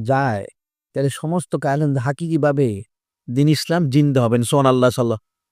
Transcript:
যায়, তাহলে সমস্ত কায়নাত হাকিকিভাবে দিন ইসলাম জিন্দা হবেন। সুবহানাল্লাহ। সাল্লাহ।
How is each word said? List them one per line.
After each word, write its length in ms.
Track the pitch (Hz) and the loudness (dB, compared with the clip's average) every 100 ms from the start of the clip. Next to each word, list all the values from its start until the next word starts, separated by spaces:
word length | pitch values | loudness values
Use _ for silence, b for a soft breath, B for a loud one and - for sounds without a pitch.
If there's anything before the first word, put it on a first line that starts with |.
যায়, 420 | 113 135 139 104 - _ _ _ _ | 0 0 0 -2 -8 _ _ _ _
তাহলে 160 | 147 139 | -4 -4
সমস্ত 420 | - 156 175 - 143 | -4 -4 -4 -4 -4
কায়নাত 380 | 139 139 151 135 | -2 0 0 0
হাকিকিভাবে 720 | 123 143 170 160 147 143 131 101 104 _ _ _ - | -4 -4 -4 0 0 2 0 -2 -12 _ _ _ -6
দিন 200 | 123 147 | 0 2
ইসলাম 340 | 147 - 165 156 | 2 0 -2 2
জিন্দা 300 | 135 147 135 | 2 2 2
হবেন। 200 | 117 120 | 2 0
সুবহানাল্লাহ। 480 | 117 143 135 127 123 | 0 2 2 4 2
সাল্লাহ। 300 | 127 117 110 - _ _ | 2 -2 -4 -8 _ _